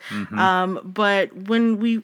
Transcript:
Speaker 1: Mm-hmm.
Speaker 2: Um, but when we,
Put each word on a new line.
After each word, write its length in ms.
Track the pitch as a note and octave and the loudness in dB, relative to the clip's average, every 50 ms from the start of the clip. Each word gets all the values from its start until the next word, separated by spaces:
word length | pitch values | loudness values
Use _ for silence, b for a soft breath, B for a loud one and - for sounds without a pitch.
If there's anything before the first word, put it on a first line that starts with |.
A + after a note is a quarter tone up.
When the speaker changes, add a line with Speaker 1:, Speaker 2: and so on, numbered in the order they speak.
| - - | -14 -10
Speaker 1:
Mm-hmm. 300 | G#2 G#2 G3 - - - | -10 -8 -8 -6 -2 0
Speaker 2:
Um, 400 | F#3 F#3+ F#3 F#3 F#3 F#3 F#3+ - - | 2 2 4 2 0 0 -2 -6 -8
but 500 | F#3 F#3 - G#3+ G3+ G3+ G3 F#3 - - F3+ F#3+ G3+ | -8 -2 0 2 2 2 2 0 -2 -4 -10 -4 -2
when 320 | A3+ A#3 A#3 A3+ A3+ G3+ | 0 2 2 2 2 0
we, 180 | A3 A#3 A3+ A3 | 0 0 -2 -2